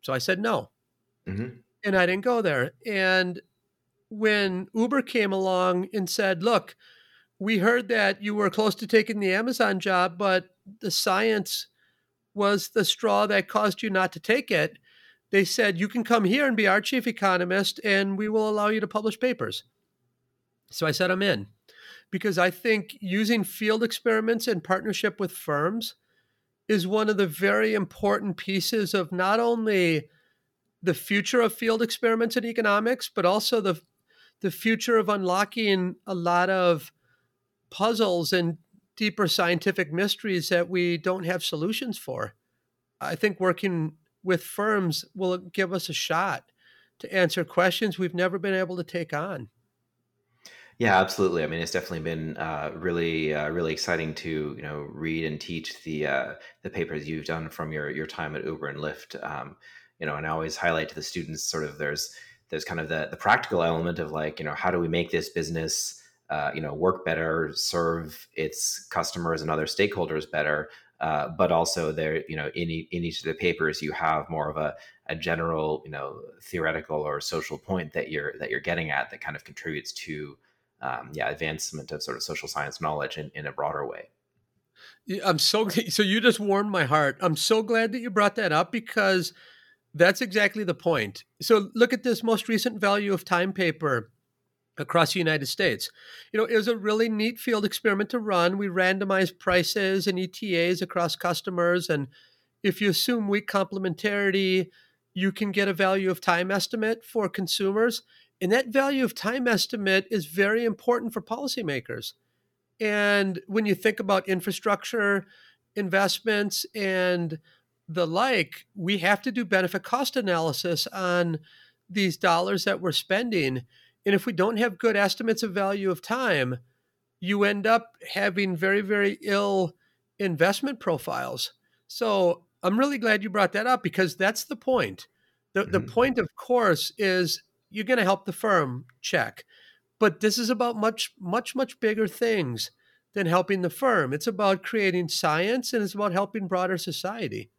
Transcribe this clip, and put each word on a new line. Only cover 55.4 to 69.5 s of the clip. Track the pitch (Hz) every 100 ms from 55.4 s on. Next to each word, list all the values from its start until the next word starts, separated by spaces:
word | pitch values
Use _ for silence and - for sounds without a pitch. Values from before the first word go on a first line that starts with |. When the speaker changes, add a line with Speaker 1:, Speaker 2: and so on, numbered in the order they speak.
| - 82 78 -
Speaker 2:
the, | - 76 73
uh, | 67 65 - - -
the | -
papers | - 82 78 73
you've | 78
done | 76 82 78
from | - 80
your, | 78 73
your | 67 78
time | - 80 76
at |
Uber | - 76 73
and | 69
Lyft. | 73 71 - -
Um, | - 73 67 - - - _ _
you | 76
know, | 73
and | 78
I |
always | 80 80 -
highlight | 87 80 78
to | -
the |
students | 78 90 76 78
sort | - 80
of | 76 73
there's, | 73 73 - - - - _
there's | 78 -
kind | 82
of | 78
the, | 80 78
the | -
practical | 101 120 - 90
element | 85 82 85 85
of, | 78
like, | 78 78 76
you |
know, | 76 73
how | 92
do | 87
we | 85
make | 85 85
this | 85 80
business, | - 80 82 80 - - - - _ _
uh, | 76 73
you | 78
know, | 78
work | 73 90 90 -
better, | 80 80 80 78
serve | 73 - 87 82 82 78 78 -
its | - 78 - - - -
customers | 90 82 - 85 80
and | 78